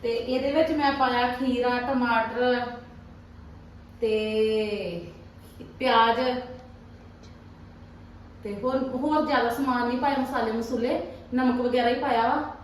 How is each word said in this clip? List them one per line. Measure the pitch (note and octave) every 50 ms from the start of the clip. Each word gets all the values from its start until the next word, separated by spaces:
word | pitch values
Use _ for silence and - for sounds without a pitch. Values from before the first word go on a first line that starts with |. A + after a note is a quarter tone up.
| -
ਤੇ | A#3
ਇਹਦੇ | A#3 - - B3+ B3+ C4 C#4 C#4+
ਵਿੱਚ | C#4+ D#4+ D#4+ -
ਮੈਂ | D#4 D4 C#4+ C#4
ਪਾਇਆ | C#4 C4+ C4 B3 B3 A#3+ B3
ਖੀਰਾ, | B3 B3 B3 C4+ C4 A#3+ A#3+ A#3+ B3 B3 A#3+
ਟਮਾਟਰ | A#3+ C4+ C4+ B3+ A#3+ G#3+ A3+ A3+ A3 A3+ A3+ A#3+ B3 B3 B3 B3 B3 A#3+ - - - - - - - - - - - - - - - - - - - - - - - - - -
ਤੇ | - A3 G#3+ G#3+ G#3+ G#3+ G#3+ A3 A3 A3 A3 A3 G#3+ G#3 G#3 G3+ F#3 F3 F3 E3+ E3+ - - - - - - - - - - - - - - -
ਪਿਆਜ਼ | C4 C4 A#3+ A3+ A3+ A#3 A#3 A#3+ B3+ B3+ B3 B3 - - - - - - - - - - - - - - - - - - - - - - - - - - - - - - - - - - - - - - - - -
ਤੇ | G#3 G3+
ਹੋਰ, | G3+ A#3 B3+ C4
ਹੋਰ | C4+ C4 - - B3 C4+ D4 D4+ D4+ D4+
ਜ਼ਿਆਦਾ | D4+ C#4 B3 A#3 A#3+
ਸਮਾਨ | - - C#4 B3+ B3 A#3+ A#3+
ਨਹੀਂ | A#3+ B3
ਪਾਇਆ, | B3 C4 C#4 C#4
ਮਸਾਲੇ | C4 B3+ - - B3 A3+ A3
ਮਸੂਲੇ, | A3 A#3 A#3 - B3+ A3+ A3+ C4 E4 - - - - - - - B3
ਨਮਕ | B3+ C4 B3 B3 B3
ਵਗੈਰਾ | B3 B3 A#3+ B3 A#3 A#3
ਹੀ | B3
ਪਾਇਆ | C4+ C#4+ C#4 A#3+ A3+ A#3
ਵਾ। | B3 C#4+ D4+ D4+ - - -